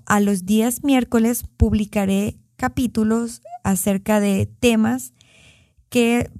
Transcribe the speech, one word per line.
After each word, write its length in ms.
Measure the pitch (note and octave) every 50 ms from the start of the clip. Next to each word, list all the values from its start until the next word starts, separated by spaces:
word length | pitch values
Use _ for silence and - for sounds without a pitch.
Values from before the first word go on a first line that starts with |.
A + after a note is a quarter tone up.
| _
a 140 | - G#3 G#3
los 260 | G3+ G3+ G3+ F#3 F3+
días 380 | F#3 G#3+ A3 A3 B3 A#3+ - -
miércoles, 600 | C#4 C4+ B3+ A#3+ - - A#3 A3+ A#3 A#3+ - - - _
publicaré 800 | - A3+ A3 G#3+ G#3+ G#3+ G3+ - G#3 G3 F#3+ G3 G3 G3+ A3 - - _ _ _
capítulos 840 | - B3+ B3+ B3+ C4+ B3+ G#3+ - A3 A3 G#3+ A3+ A#3 A#3 A#3 A#3 - - E5 F5 F5+ -
acerca 560 | G3 G3 F#3 - G#3 G3 G3 - A3+ G#3+ G#3
de 260 | G3+ G3+ G3 G3 G#3 G3+ - -
temas 540 | - A#3+ A3+ A3 A3 A3 B3 B3+ B3+ - _ _ _ _ _ _ _ - _ _ _ _ _ _ _ -
que 400 | - B3 A#3 A#3 A#3 A#3+ B3 - - -